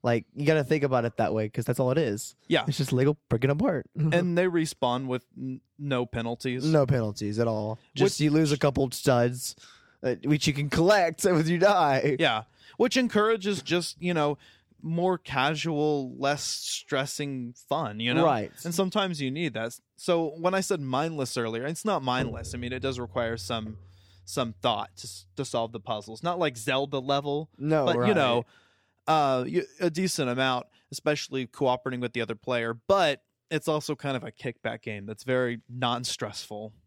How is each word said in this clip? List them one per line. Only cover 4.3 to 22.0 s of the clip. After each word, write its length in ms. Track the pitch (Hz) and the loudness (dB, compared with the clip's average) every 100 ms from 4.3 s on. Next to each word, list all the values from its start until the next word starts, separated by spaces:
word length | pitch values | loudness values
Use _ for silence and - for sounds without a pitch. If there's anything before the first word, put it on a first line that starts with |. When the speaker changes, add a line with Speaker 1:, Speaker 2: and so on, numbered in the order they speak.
| 170 | 2
Speaker 2:
they 80 | |
respawn 640 | 185 170 160 - 127 123 135 | 2 2 -2 0 0 0 -2
with 180 | 127 _ - | -6 _ -10
n-, 260 | 131 131 _ _ | -10 -10 _ _
no 260 | 143 127 | -4 -2
penalties. 580 | 123 120 117 120 131 123 147 | -2 -4 -6 -4 -4 -2 2
Speaker 1:
No 140 | 156 | 4
penalties 540 | 131 131 110 101 104 104 | 4 2 0 -4 -4 0
at 100 | 117 | 0
all. 300 | 110 107 110 _ | 0 -4 -8 _
Just 260 | 135 190 - | 2 2 4
Speaker 2:
Which 40 | 151 | 2
Speaker 1:
you 40 | |
lose 220 | 151 156 | 4 4
a 60 | 143 | 4
couple 300 | 143 135 135 | 2 2 -2
studs, 680 | - - 123 120 127 - - - - _ _ | 0 4 4 4 0 -10 -12 -20 -20 _ _
uh, 140 | - 247 | -4 -2
which 220 | 143 151 - | 0 2 2
you 60 | |
can 160 | 139 143 | -2 -2
collect 540 | 165 170 208 170 160 | 2 6 6 4 2
<laughs> 20 | |
when 220 | 196 175 156 | 2 4 2
you 120 | 175 | 4
die. 580 | 190 196 151 135 143 139 | 6 6 4 4 2 2
Speaker 2:
Yeah. 220 | 156 110 110 _ - - | 2 0 -4 _ -20 0
Which 220 | 240 262 | 2 2
encourages 640 | 247 214 214 226 190 185 | 2 2 2 2 0 -4
just, 380 | - 170 165 - | 0 -2 -2 -6
you 100 | 175 | -2
know, 240 | 170 147 143 - _ _ _ | 0 0 -2 -10 _ _ _
more 340 | 156 165 180 180 | -6 -2 0 0
casual, 960 | - 131 135 156 156 147 151 147 131 127 | -2 0 2 0 -2 0 2 0 -4 -2
less 240 | 139 147 | -2 0
stressing 1120 | - - - - - 139 139 - 143 135 120 123 - | -4 -8 -8 -8 -4 -2 -2 -6 -6 -6 -10 -14 -4
fun, 320 | 143 135 107 | -2 -2 -2
you 120 | 117 | 0
know? 100 | 156 | 4
Speaker 1:
Right. 260 | 165 123 101 - | 4 4 -2 -8
Speaker 2:
And 100 | 170 | -6
sometimes 460 | 170 190 208 190 160 | 0 0 0 -2 -2
you 100 | 135 | -4
need 220 | 139 165 | -2 -4
that. 240 | 110 117 - _ _ | -4 -6 -8 _ _
So 380 | - 170 165 160 | 0 2 0 -2
when 160 | 175 | 0
I 60 | 190 | 0
said 200 | 185 180 | 0 -2
mindless 560 | 135 127 160 156 127 - | 0 0 -2 -2 -4 -2
earlier, 280 | 117 113 135 | -2 -4 -6
it's 180 | 165 | -4
not 180 | 214 185 | -2 0